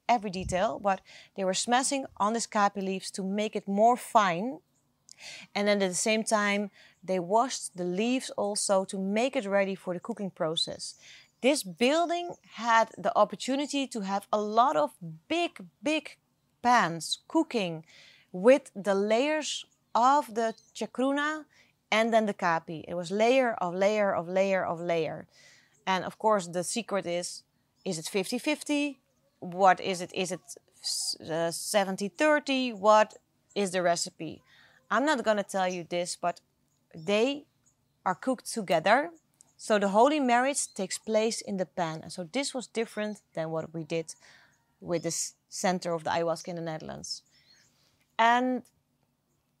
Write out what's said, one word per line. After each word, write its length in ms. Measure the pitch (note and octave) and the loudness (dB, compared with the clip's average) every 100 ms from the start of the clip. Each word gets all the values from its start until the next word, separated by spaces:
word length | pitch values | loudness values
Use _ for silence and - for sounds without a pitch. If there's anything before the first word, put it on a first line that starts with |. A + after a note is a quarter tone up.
| - | 0
every 220 | A#3+ G#3 | 0 0
detail, 480 | F#3 F3+ F3+ G#3+ - | -6 -4 0 0 -2
but 220 | G3+ F#3+ - - - | -2 -2 -6 -20 -18
they 80 | - | -4
were 120 | F#3 | -2
smashing 520 | F#3 - B3 C4 C#4 C4 - | -2 0 2 2 -2 -4 -2
on 160 | G3+ | 0
these 120 | A#3 - | 0 -2
kapi 340 | G#3+ G3+ G3+ | 0 0 0
leaves 300 | F#3+ F#3+ - | -4 -4 -6
to 140 | - | -8
make 320 | F#3+ G#3 G#3+ G#3 | -4 -2 -2 -4
it 100 | G3 | -4
more 300 | G3 A3+ A#3+ | 4 4 4
fine. 640 | - A3+ G3 E3+ A#3 D4+ _ _ _ _ _ - - - - | 2 4 4 2 -4 -8 _ _ _ _ _ -20 -18 -18 -10
And 140 | G3+ G#3 | -2 2
then 160 | G#3 | 2
at 60 | F#3+ | 2
the 60 | |
same 280 | F3 A3+ A3 | 0 0 0
time, 480 | A3 G#3+ G#3 G3+ G3+ - - _ | 2 0 2 0 -2 -10 -20 _
they 160 | F3 F#3 | -4 -2
washed 580 | E3+ A3 B3+ - - F3+ | 2 2 2 -2 -10 -6
the 80 | |
leaves 460 | F3+ F3+ A#3 B3+ - - | -4 0 0 0 -2 -4
also 480 | G3+ G#3 - G3 | -4 -2 0 0
to 120 | F#3+ G3 | 0 -4
make 380 | F#3+ G#3 C4 | -2 0 0
it 100 | C4 | -2
ready 300 | G3 G3 G3 | 0 0 0
for 180 | F#3+ - | -2 -6
the 60 | F3 | -8
cooking 320 | - G#3+ G3 | -8 -8 -8
process. 640 | - D#3+ E3 - - - - - - - _ | -4 -2 -2 -2 -4 -12 -16 -20 -20 -20 _
This 220 | A#3+ D4 | 2 2
building 720 | F#3+ E3+ B3 D#4+ E4+ E4+ F4 - _ | -2 0 2 2 0 -2 -6 -12 _
had 360 | - A#3 A3+ A3+ - | -8 2 4 4 0
the 180 | F3+ - | 0 2
opportunity 720 | G#3 G3+ - C4+ D4 C#4 C4 | 2 2 -4 -2 -2 -2 -4
to 140 | A#3 | -4
have 260 | F#3+ G3 - | -4 -4 -2
a 80 | G#3+ | -2
lot 360 | G#3 A3 C4 D4+ | 2 4 4 4
of 140 | D4 - E3 D#3+ _ | 0 -4 -14 -16 _
big, 240 | E4 F4 - F3+ _ | -2 -2 -4 -18 _
big 360 | G3+ G#3 - - _ _ _ _ | -2 -2 -4 -16 _ _ _ _
pans 580 | A#3+ A#3+ F3 E3 - - - | 4 4 4 -2 -6 -8 -2
cooking 560 | D#4+ D#4+ A#3 F3+ D#3+ - - - _ _ | 0 0 0 -2 -4 -12 -20 -20 _ _
with 380 | F3+ G#3 C#4 - G3+ | 2 6 6 4 -6
the 180 | F#3+ | -2
layers 720 | G3 G#3 A3 C#4+ D#4 C4+ - - _ _ | 0 2 2 2 -2 -4 -8 -12 _ _
of 400 | G#3+ B3 C#4+ C#4+ | 2 4 4 2
the 200 | G#3+ A3+ A3 _ | -2 -4 -4 _
chacruna 720 | - A3 - C4+ C#4 D4 D#4 D4+ _ _ _ _ | -8 -8 -2 0 0 -2 -4 -10 _ _ _ _
and 220 | G#3+ A3+ | 0 4
then 140 | A3 G#3+ | 2 2
the 80 | |
capi. 500 | G3+ F3+ E3 - D#3 - | 0 0 0 -2 -12 -8
It 80 | |
was 160 | F3 E3 | -8 -4
layer 440 | G3+ A#3 C4 B3 | 2 4 4 2
of 200 | - F3 | 0 -4
layer 400 | F3+ G3 G#3+ G3 | 2 2 4 2
of 140 | - E3+ | 2 0
layer 360 | F#3 G3 F#3+ | 0 2 2
of 160 | - E3 | 0 -4
layer. 460 | F3 E3+ D3+ D#3+ E3+ _ - - _ _ - | 0 0 0 -6 -14 _ -20 -20 _ _ -2
And 180 | F#3+ | -2
of 140 | F3+ - | -2 -2
course, 280 | A3 G#3 F3 | 2 2 0
the 160 | E3+ | -6
secret 440 | E3 A#3+ G3+ G3 E3+ | -4 -6 -4 -4 -2
is, 360 | F3 F3 - - _ _ _ | -4 -6 -12 -18 _ _ _
is 140 | F#3 D#3+ | -8 -6
it 60 | |
fifty 340 | - G3+ F3+ B3 | -4 -4 -2 -4
fifty? 640 | D4+ D4 - D4 C#4+ C4 _ _ _ _ | -2 -4 -2 -2 -2 -6 _ _ _ _
What 400 | F3+ F3 F#3+ F3+ | -10 4 6 6
is 200 | - F3 | 2 -4
it? 100 | F3+ | -6
Is 160 | - F3 | -4 -4
it 100 | F3+ - - _ _ | -6 -10 -20 _ _
s-, 340 | - - - - | -8 -6 -6 -6
uh, 300 | - D#3+ E3+ | -6 -4 -2
seventy 580 | E3 - G3+ F#3+ F#3+ G3+ | -4 -2 0 0 -2 -6
thirty? 640 | - D4+ D4 D4 C4 B3+ | 0 2 2 2 -2 -2
What 440 | G#3 G#3 G#3+ G#3+ - _ _ _ | 0 6 6 6 -2 _ _ _
is 160 | G3+ G3 | -4 -2
the 120 | F3+ | 0
recipe? 600 | F3 E3+ F#3 - D#3 - _ _ - _ _ | 2 0 -2 -8 -12 -12 _ _ -20 _ _
I'm 160 | G#3+ C#4+ | 0 2
not 180 | C#4 | 2
gonna 180 | G#3+ G#3 | 2 0
tell 240 | F#3+ G3 F#3 | 0 -2 -2
you 180 | F#3 D#3+ | -2 -4
this, 260 | F3 F3 | -4 -4
but 260 | - F3 - _ _ _ _ _ | -4 -4 -4 _ _ _ _ _
they 520 | E3 D#3+ G#3 B3+ C#4+ - _ _ _ _ _ | -12 -2 2 2 0 -10 _ _ _ _ _
are 100 | G3 | -6
cooked 380 | F3+ - B3+ - | -4 -2 -4 -4
together. 580 | A#3 F#3 E3+ F#3+ B3 E4 E4+ _ _ - _ | -8 0 2 4 4 2 -8 _ _ -20 _
So 220 | - G#3 | 0 2
the 100 | G3+ | 4
holy 320 | G3+ C4+ D4+ | 6 6 6
marriage 520 | B3+ A#3+ C4 C#4+ - | 2 2 2 -2 -6
takes 240 | - F#3+ - | -6 -6 -6
place 420 | - A3 A3 A3 | -2 0 2 -2
in 160 | - G3 | -6 -4
the 100 | F3 | -4
pan. 340 | - E3 D#3+ | -4 -4 -4
And 100 | - | -10
so 160 | - E3 | -12 -6
this 240 | C4 C#4 | -4 -4
was 120 | C4 - | -6 -6
different 540 | A3+ A3+ G#3+ G#3+ G#3 _ | -6 -6 -6 -8 -8 _
than 160 | - D#3+ | -8 -6
what 240 | D#3+ D#3+ | -6 -6
we 80 | E3 | -10
did 300 | D3+ E3 D#3+ - - - _ _ _ _ | -6 -4 -6 -12 -20 -20 _ _ _ _
with 220 | F3 E3+ | -6 -4
the 60 | E3 | -4
s-, 260 | D#3+ - - _ | -4 -8 -10 _
center 440 | - G3 F3+ F3 | -4 -2 -2 -2
of 120 | E3 | -4
the 60 | D#3+ | -2
ayahuasca 380 | E3+ E3+ D#3+ - | -2 -2 -4 -6
in 80 | F3 | -8
the 60 | |
Netherlands. 600 | E3 D#3 D3 C#3+ E3+ - - _ _ _ _ _ _ _ _ - | -8 -8 -10 -14 -12 -14 -14 _ _ _ _ _ _ _ _ 2
And, 440 | A3+ A#3+ B3+ B3+ - _ _ _ _ _ _ _ _ _ | 4 4 2 -2 -6 _ _ _ _ _ _ _ _ _